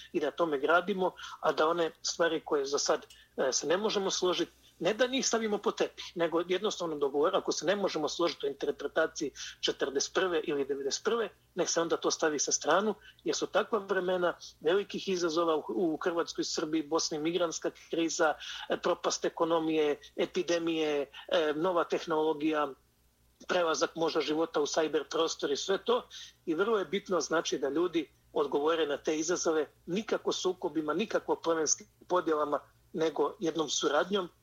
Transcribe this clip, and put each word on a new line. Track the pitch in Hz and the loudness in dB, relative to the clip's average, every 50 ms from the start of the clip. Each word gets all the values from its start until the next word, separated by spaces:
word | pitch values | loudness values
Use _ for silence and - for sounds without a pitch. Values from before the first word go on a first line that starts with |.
| - - - | -20 -6 -4
i | 175 | -2
da | 156 139 | -2 -2
tome | - - 170 165 147 135 | 0 0 0 0 0 0
gradimo, | 139 143 165 180 180 185 202 185 185 170 - - - - - - | 2 4 4 4 4 2 -2 0 0 -2 -2 -4 -16 -16 -14 -2
a | - 156 | 0 0
da | 139 147 156 160 | 2 4 2 2
one | 170 175 165 156 - _ | 4 2 0 -2 -2 _
stvari | - - - - 170 165 160 151 - | -8 -8 0 2 2 2 2 0 -2
koje | - 165 143 139 | 0 0 0 0
za | 139 143 131 | 0 0 -2
sad, | - - 156 - - - - - - _ - - | 2 2 0 0 -2 -10 -20 -20 -20 _ -4 -2
e, | 156 131 | 0 0
se | 120 - 156 143 | 0 0 0 0
ne | 165 190 | 0 2
možemo | 220 208 - 208 190 185 | 2 0 0 0 -2 -2
složiti, | - - 185 180 170 160 165 - - _ _ - _ - | -2 0 0 0 2 2 -2 -4 -4 _ _ -20 _ -4
ne | - 180 220 | -2 -2 2
da | 214 254 247 | 2 0 2
njih | 262 262 - - | 2 0 0 2
stavimo | - 226 226 214 208 - | 0 0 0 0 0 0
po | - 220 | 0 -2
tepih, | - - 170 - - - - - - | 0 0 -2 -2 -2 -10 -14 -10 -2
nego | 175 165 160 156 165 - 180 | -2 0 2 2 0 0 0
jednostavno | 180 185 214 202 - - 175 165 156 | -2 0 0 -2 -2 -2 -4 -4 -2
dogovor, | 143 143 135 135 143 151 - 196 | 0 -2 0 2 2 2 4 2
ako | 170 - - | 2 0 0
se | - - 151 | -2 -2 2
ne | 165 202 | 0 0
možemo | 208 190 165 - 160 147 135 | 2 2 0 0 0 -2 -2
složiti | - - 170 170 - - - | -2 0 0 0 0 -2 -4
o | 139 | -6
interpretaciji | 139 - - 147 139 - 147 143 - 165 160 160 - - 156 131 - - - - - - | -4 -2 -2 -4 -2 -2 -6 -4 0 0 0 0 -2 -4 -6 -6 -6 -8 -14 -14 -12 -4
četrdeset | - - 147 - - 143 135 139 - - - | -2 -2 0 0 -2 -2 0 -2 -2 0 0
prve | 170 185 185 170 151 143 | 0 0 2 0 -2 0
ili | - 147 143 135 | 0 -2 -2 0
devedeset | - 139 135 135 135 - - - | -2 -2 -4 -2 -4 -4 -2 -2
prve, | 214 226 233 214 185 - _ _ _ - | -2 0 0 -2 -4 -6 _ _ _ -4
nek | 185 160 - | -4 -2 0
se | - 170 | 0 0
onda | 170 165 160 - | 0 0 -2 0
to | - 165 | 0 -2
stavi | 147 - 170 156 151 135 | -2 2 0 0 0 0
sa | - - | -2 -2
stranu, | - - - 143 160 185 208 214 190 - - - - _ - | -2 -2 2 2 2 4 4 2 -2 -4 -8 -20 -20 _ -4
jer | 170 143 | -4 -2
su | - 156 - | -2 -2 0
takva | - 190 214 - - 208 | 0 0 0 0 -2 -4
vremena | 196 196 202 190 180 180 185 180 180 170 - - - - - _ | -2 0 -2 0 0 0 0 0 0 0 -2 -2 -12 -20 -16 _
velikih | - 151 180 202 196 - - 170 - 196 | 0 2 2 2 0 -2 -6 -8 -4 -2
izazova | 185 175 175 165 151 170 170 165 160 | -2 0 0 0 0 2 2 2 0
u, | 147 - - | 0 -2 -4
u | - 220 185 160 156 - | -2 0 0 0 0 0
Hrvatskoj, | - 180 170 170 156 - - - 156 | -2 -2 0 0 -2 -2 -2 -6 -4
Srbiji, | - - - 165 151 160 160 147 | -4 -2 -4 -4 -2 -2 -2 -2
Bosni, | 143 160 160 - - 165 151 | 0 0 0 0 0 -4 -2
migrantska | 151 165 170 185 175 160 151 - - 165 - - - - | -2 -2 0 0 -2 -2 -2 -4 -6 -6 -8 -8 -12 -6
kriza, | - 165 165 160 - - 170 151 143 - - - - - - - | -2 -2 -2 -2 0 2 2 2 2 0 -6 -12 -12 -12 -6 -4
e, | 170 131 | -4 -2
propast | - 175 170 - - 165 - - - | 0 -2 -2 0 0 -2 -2 0 -4
ekonomije, | 165 - - 165 160 170 165 160 160 156 156 151 147 139 - - - - | -4 -2 0 0 2 2 2 2 2 2 2 2 2 0 -2 -6 -14 -4
epidemije, | - 190 - - 185 175 - 170 165 165 165 165 160 156 151 147 143 139 - - - - - | -4 -4 -2 0 -4 0 0 0 0 0 0 0 0 0 0 0 0 -2 -4 -8 -16 -4 0
e, | 185 175 156 151 147 | 2 2 2 2 0
nova | 156 165 190 175 170 151 | 0 0 2 2 2 2
tehnologija, | - - - - 165 160 156 156 160 156 143 151 156 156 151 147 139 131 _ _ _ _ _ _ _ _ _ _ _ _ _ - - | 2 0 -4 -2 0 0 2 2 2 0 0 0 0 0 0 -2 -2 -4 _ _ _ _ _ _ _ _ _ _ _ _ _ -6 0
prelazak | 175 180 175 160 156 147 165 156 - | 0 2 2 2 2 2 0 -2 0
možda | 165 165 156 143 165 | 0 -2 0 2 0
života | 139 143 151 156 165 160 - 165 | 0 0 0 0 0 0 0 -2
u | 147 | 0
cyber | 135 - 170 156 147 143 151 139 - | 0 2 0 0 2 0 -2 -2 -2
prostor | - 156 165 151 - - - 151 | -2 0 0 0 -2 -4 -2 -2
i | - - | -2 -2
sve | - - 196 - | 0 -2 -2 -2
to. | - - 240 240 - - - - - - - _ - | 2 2 0 0 0 -4 -16 -18 -18 -18 -20 _ -4
I | 185 160 | -4 0
vrlo | 160 196 226 226 202 | 0 2 2 2 0
je | 185 | 0
bitno, | 147 165 202 - - 190 165 | -2 -4 -4 -2 0 0 0
znači, | 135 - 160 165 165 - - 139 | 0 0 0 0 0 0 -2 -2
da | 143 135 | -2 0
ljudi | 139 160 175 180 170 170 139 - _ _ _ _ - | 0 0 0 2 0 -2 -4 -4 _ _ _ _ -2
odgovore | - 147 135 143 143 143 156 170 160 156 143 | -2 0 0 0 0 2 2 2 2 0 0
na | 143 131 | -2 -4
te | - 175 156 156 | -2 -2 -2 -2
izazove | 160 160 180 156 - 175 156 156 143 - _ _ - | 0 0 0 0 2 2 2 2 0 -2 _ _ -8
nikako | - 170 214 214 - 214 - - 196 | -4 -4 -4 -2 -2 -2 -2 0 -2
sukobima, | - - - 185 185 - - 165 147 156 151 151 151 | -2 0 0 -2 -2 -2 -4 -4 -4 -2 -2 0 0
nikako | 175 226 - - 165 - - 156 | -2 -2 0 -2 -2 0 0 -2
plemenskim | - - 165 165 160 156 139 - - 208 - _ _ - - | -2 0 0 0 0 2 0 0 -2 -4 -20 _ _ -6 0
podjelama, | 180 180 165 160 156 151 151 143 151 - - - _ _ _ _ - | 0 2 2 2 2 2 2 0 0 -2 -4 -8 _ _ _ _ -4
nego | - 160 160 156 - 147 143 - - | 0 0 0 2 2 0 0 0 -2
jednom | 214 156 151 165 151 127 | -4 -4 -2 -2 -2 -2
suradnjom, | - - 175 139 143 151 175 185 202 202 180 165 _ _ | -2 -2 0 2 2 2 2 2 0 -2 -2 -4 _ _